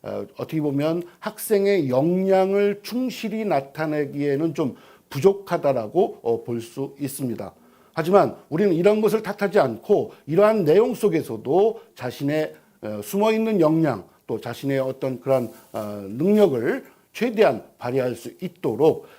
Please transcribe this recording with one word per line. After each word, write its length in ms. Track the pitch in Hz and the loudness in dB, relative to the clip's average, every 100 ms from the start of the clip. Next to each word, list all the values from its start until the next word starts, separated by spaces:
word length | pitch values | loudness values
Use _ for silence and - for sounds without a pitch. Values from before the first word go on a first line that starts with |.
어, 240 | 107 101 104 - | -10 -10 -10 -10
어떻게 240 | 123 156 | -6 -4
보면 420 | 147 139 151 175 170 - | -2 0 -2 -2 -6 -12
학생의 720 | 214 202 - 202 196 196 139 | -12 -10 -2 2 2 2 2
역량을 920 | 127 160 180 190 190 190 196 202 202 | 2 2 2 2 2 4 2 0 -2
충실히 640 | - 240 254 165 220 220 214 | -6 -6 -6 -6 -8 -6 -2
나타내기에는 1080 | 143 139 - 156 151 139 143 147 139 165 | -2 -2 -6 -4 -2 -4 -2 -2 0 -2
좀 220 | 160 143 - - - _ | -2 -4 -4 -18 -20 _
부족하다라고, 1080 | 139 185 196 - 175 143 131 107 165 208 - | 2 2 2 -2 -2 0 -2 -2 0 0 -2
어, 200 | 156 151 | -2 -2
볼 180 | - 117 | -2 -8
수 340 | 110 - 139 - | -8 -10 -10 -8
있습니다. 540 | 139 139 131 107 95 - _ _ _ | -10 -6 -6 -6 -10 -14 _ _ _
하지만 420 | - 160 196 139 - - | -6 2 4 4 -2 -6
우리는 240 | 156 202 | 0 2
이런 280 | 165 190 214 | 4 4 4
것을 200 | 214 214 | 2 0
탓하지 380 | 196 - 202 190 | -4 -4 0 2
않고 540 | 135 107 - 190 117 - - | 2 -2 0 0 0 -8 -2
이러한 380 | 165 208 220 | 4 4 4
내용 320 | 151 180 247 214 | 4 4 4 0
속에서도 840 | 208 160 127 110 113 170 220 214 - | 0 0 -4 -8 0 2 2 0 -12
자신의, 600 | - 127 - 143 151 156 - _ _ | -12 -10 -6 -2 -2 -4 -8 _ _
어, 200 | 107 107 | -10 -10
숨어있는 560 | - 196 220 220 220 202 | -6 0 2 2 0 2
역량 460 | 156 160 156 107 - _ - | 4 4 2 -2 -8 _ -8
또 140 | 113 | -8
자신의 400 | 120 120 139 135 | -6 -8 -2 -2
어떤 400 | 131 127 135 123 | -2 -4 -6 -6
그러한, 320 | 135 131 113 - - | 0 0 0 -10 -12
어, 320 | 117 107 104 98 | -10 -8 -10 -10
능력을 800 | 113 180 214 196 123 131 254 - _ _ | -2 2 6 4 4 0 -2 -6 _ _
최대한 520 | - 240 214 185 113 - _ | -6 -4 4 4 4 -8 _
발휘할 380 | 123 131 123 113 | -4 -2 -2 -6
수 160 | - - | -12 -12
있도록 640 | 180 - 147 110 151 - - | -12 -6 -4 2 2 2 -6